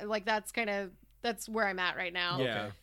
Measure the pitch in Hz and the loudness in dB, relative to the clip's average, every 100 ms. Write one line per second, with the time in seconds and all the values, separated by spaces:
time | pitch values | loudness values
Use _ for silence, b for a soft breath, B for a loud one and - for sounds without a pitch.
0 | 208 214 202 214 - 240 214 202 190 - | -2 0 2 0 0 -2 0 0 -4 -10
1 | - - 233 202 - 220 202 185 180 - | -20 -4 -4 -4 -2 0 2 2 0 0
2 | 180 180 175 175 127 107 104 - | -2 0 0 2 2 0 -4 -6